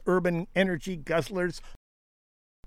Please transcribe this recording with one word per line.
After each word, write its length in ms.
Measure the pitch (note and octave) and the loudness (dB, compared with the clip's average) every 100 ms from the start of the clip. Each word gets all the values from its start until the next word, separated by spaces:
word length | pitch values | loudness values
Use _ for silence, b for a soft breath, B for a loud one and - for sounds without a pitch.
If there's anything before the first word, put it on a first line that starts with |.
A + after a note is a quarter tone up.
| - | 2
urban 400 | F#3 F3 E3+ - | 2 4 0 0
energy 420 | F3+ F#3+ E3+ - F3 | 2 2 0 -4 -6
guzzlers, 640 | C3+ D#3+ C3 F#3+ F3 - b - _ _ _ _ _ _ _ _ | -2 0 0 0 -2 -2 b -16 _ _ _ _ _ _ _ _